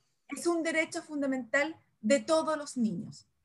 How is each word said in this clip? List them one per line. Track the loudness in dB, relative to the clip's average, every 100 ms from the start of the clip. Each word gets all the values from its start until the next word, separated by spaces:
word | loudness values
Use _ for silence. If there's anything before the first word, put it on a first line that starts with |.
| _ _ -14
es | -4 0
un | 0
derecho | 2 0 0 -4
fundamental | -6 -4 0 -2 0 0 0 -4 _ _
de | 2 2
todos | 4 2 2 -2
los | -4 -2
niños, | 0 0 -8 -14 _ _